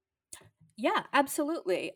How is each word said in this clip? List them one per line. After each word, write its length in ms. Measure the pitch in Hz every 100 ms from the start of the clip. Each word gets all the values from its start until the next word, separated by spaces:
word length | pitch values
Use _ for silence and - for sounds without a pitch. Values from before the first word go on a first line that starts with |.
| _ _ _ - - _ -
Yeah, 280 | - 294 427 -
absolutely. 800 | 269 277 - 294 330 - 160 160